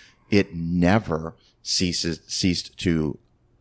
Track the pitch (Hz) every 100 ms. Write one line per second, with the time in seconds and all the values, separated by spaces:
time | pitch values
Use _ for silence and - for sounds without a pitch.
0 | - _ _ 104 95 85 85 87 87 110
1 | 104 80 80 - _ _ - - 90 80
2 | 85 80 - - 98 85 - - 92 82
3 | 76 - _ _ _ _